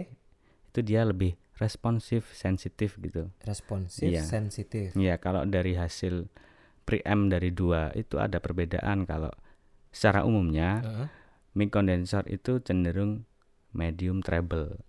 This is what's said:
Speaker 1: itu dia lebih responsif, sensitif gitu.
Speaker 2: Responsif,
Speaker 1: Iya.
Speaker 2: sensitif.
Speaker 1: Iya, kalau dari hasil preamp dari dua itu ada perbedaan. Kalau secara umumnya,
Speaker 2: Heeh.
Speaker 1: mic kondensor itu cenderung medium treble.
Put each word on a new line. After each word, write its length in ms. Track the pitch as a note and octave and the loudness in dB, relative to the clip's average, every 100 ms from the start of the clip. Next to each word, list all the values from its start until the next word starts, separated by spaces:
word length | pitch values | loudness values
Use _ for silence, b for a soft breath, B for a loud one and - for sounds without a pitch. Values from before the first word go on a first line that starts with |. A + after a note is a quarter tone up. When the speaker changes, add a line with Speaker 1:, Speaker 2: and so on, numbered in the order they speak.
| F3 - _ _ _ _ _ | -8 -14 _ _ _ _ _
Speaker 1:
itu 120 | - | -4
dia 220 | A2 A2 | 2 2
lebih 280 | A2+ F#2 F#2 F2 _ - | 2 2 0 -2 _ -4
responsif, 720 | A2 - A#2 A#2 - A#2 - | -4 -2 0 0 0 -2 -2
sensitif 640 | - G2 F#2+ F#2 - G#2+ - | -6 -2 -2 -4 -4 -4 -4
gitu. 340 | - E2 E2+ - | -8 -6 -8 -8
Speaker 2:
Responsif, 640 | - G2+ - G2 F2+ - F2+ | -8 -8 -6 -6 -6 -4 0
Speaker 1:
Iya. 140 | E2+ | 0
Speaker 2:
sensitif. 680 | D#2 A2 G#2+ - G2 A2 G2 | -2 -4 -4 -6 -8 -6 -4
Speaker 1:
Iya, 220 | F#2+ F#2+ E2+ | 0 2 2
kalau 260 | F2+ F#2 | 0 0
dari 300 | D#2+ F#2+ F2+ | 0 0 0
hasil 540 | F2 E2 - F#2 F2+ E2+ - b b b b | 0 -2 -4 -4 -2 -6 -12 b b b b
preamp 460 | - A2 - G#2 G2+ | -2 -2 2 2 4
dari 200 | F2+ F2+ | 2 0
dua 420 | F2 F2 E2 D#2 | 0 2 2 0
itu 240 | - A2+ - | -4 -4 -2
ada 200 | G#2+ E2+ | 0 -2
perbedaan. 680 | - F2 E2 F2 - G2 F#2 | -4 -4 -2 -2 0 0 0
Kalau 260 | D#2+ D#2 - - - _ - - | -2 -4 -6 -18 -20 _ -20 -20
secara 360 | - A2 G2 | 2 4 6
umumnya, 580 | - A2 F2 D#2 E2+ G#2 | 6 4 4 2 2 0
Speaker 2:
Heeh. 260 | A2+ G#2+ C#3+ b b b _ | -2 -6 -6 b b b _
Speaker 1:
mic 160 | G2+ G2+ | 0 2
kondensor 580 | G#2 G2 F2+ F2+ G2+ - | 4 4 2 2 -2 -2
itu 320 | G2 - B2+ | -4 -2 -2
cenderung 640 | - F#2 F2 F2 G2+ G#2+ A2+ _ _ _ _ | 0 0 2 0 -2 -2 -10 _ _ _ _
medium 480 | - E2 E2+ F2+ F#2+ | -6 -4 -2 -2 -2
treble. 640 | F2+ E2+ E2+ E2+ D2+ F#2+ | 0 0 0 -2 -4 -8